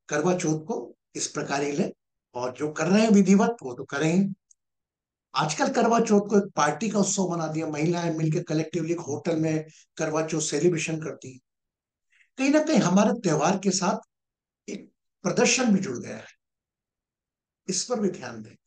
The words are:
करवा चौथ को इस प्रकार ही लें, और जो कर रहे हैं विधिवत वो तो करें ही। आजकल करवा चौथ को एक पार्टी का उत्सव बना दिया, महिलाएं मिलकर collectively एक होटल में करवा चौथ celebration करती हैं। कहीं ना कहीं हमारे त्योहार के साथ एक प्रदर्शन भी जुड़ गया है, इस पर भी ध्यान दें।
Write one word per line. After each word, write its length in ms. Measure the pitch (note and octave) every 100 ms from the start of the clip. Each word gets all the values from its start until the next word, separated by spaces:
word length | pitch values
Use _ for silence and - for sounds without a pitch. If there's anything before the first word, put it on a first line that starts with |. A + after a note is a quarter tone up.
| -
करवा 260 | D3 F3 F3+
चौथ 260 | D#3 D#3 D#3
को 120 | A#3+ - - _ -
इस 120 | -
प्रकार 360 | D3+ B2+ C#3+
ही 80 | C#3+
लें, 200 | C#3+ G#3 - _ _ _ B2
और 200 | B2 -
जो 140 | D3+
कर 160 | - E3
रहे 140 | G3+
हैं 80 | A3+
विधिवत 460 | G3+ F#3 G3 A#3 -
वो 100 | C3
तो 100 | B2 C3
करें 260 | C#3 D#3+
ही। 120 | F#3 G3 G3 _ _ _ _ _ _ _ _ _
आजकल 400 | B2+ D#3 - D4
करवा 260 | A#3+ G#3 A#3
चौथ 300 | - G3+ G3+
को 80 | G3+
एक 140 | G3 -
पार्टी 340 | D3 D3 A3
का 100 | G#3
उत्सव 280 | F#3+ - F3+
बना 200 | E3+ D#3+
दिया, 200 | D#3 D#3
महिलाएं 460 | D3 D#3+ F3 E3+ D#3
मिलकर 280 | D#3 F3+ E3+
collectively 480 | D#3 D#3+ F3 D#3+
एक 60 | E3
होटल 380 | C3+ D3 F3 D#3+
में 260 | D#3+ D#3 - - _ -
करवा 280 | D#3+ D#3 D#3
चौथ 140 | D#3+
celebration 640 | - D3 F3 D#3+ E3 D#3+
करती 280 | D#3 - B2+
हैं। 80 | - _ _ _ _ _ _ _ _ _ -
कहीं 100 | C#4
ना 140 | D4+
कहीं 160 | D4+ C4
हमारे 400 | F3 F#3 A#3 -
त्योहार 400 | F3 D3+ D#3 G3
के 120 | G3+
साथ 960 | - G3 A3+ - _ _ _ _ _ -
एक 200 | - - _ _ _
प्रदर्शन 500 | - - B3 B3+ A#3+
भी 60 | F#3+
जुड़ 180 | - A#2
गया 180 | A2 -
है, 120 | - _ _ _ _ _ _ _ _ _ _ _ _ _ -
इस 160 | F#3
पर 160 | - A#3
भी 100 | G3+
ध्यान 300 | - A#2+ A2+
दें। 120 | G#2+ -